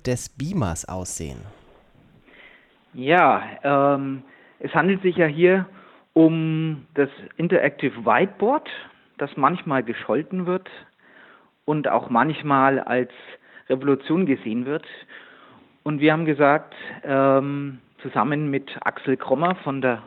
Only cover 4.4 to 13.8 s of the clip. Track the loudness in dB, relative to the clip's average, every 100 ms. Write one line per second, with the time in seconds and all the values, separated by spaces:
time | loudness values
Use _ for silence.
4.4 | _ -12 -4 0 2 2 0 2 0 4
5.4 | 4 4 0 -10 -20 -20 _ 4 6 4
6.4 | 0 0 -2 -4 -4 -2 -2 -4 -14 -4
7.4 | 0 2 2 0 -4 -2 2 2 2 0
8.4 | 0 0 -4 -16 -18 _ _ -10 -8 0
9.4 | 0 0 -2 -2 -2 -6 -2 -2 -2 -6
10.4 | -4 -4 -6 -20 -20 _ _ -20 -20 -20
11.4 | _ _ -4 -2 0 0 0 0 0 -2
12.4 | 0 2 4 2 0 -4 -4 -8 -20 -20
13.4 | _ -12 -4 -2